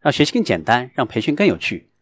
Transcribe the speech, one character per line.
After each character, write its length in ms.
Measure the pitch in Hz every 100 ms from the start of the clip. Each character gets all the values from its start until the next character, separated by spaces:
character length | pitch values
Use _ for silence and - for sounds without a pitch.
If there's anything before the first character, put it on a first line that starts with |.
| 151
让 40 |
学 100 | -
习 80 | 147
更 100 | 247
简 220 | 208 90
单， 260 | 78 120 127
让 120 | - 123
培 140 | 117
训 160 | 110 147
更 100 | 202
有 120 | 87
趣。 320 | - 92 _ _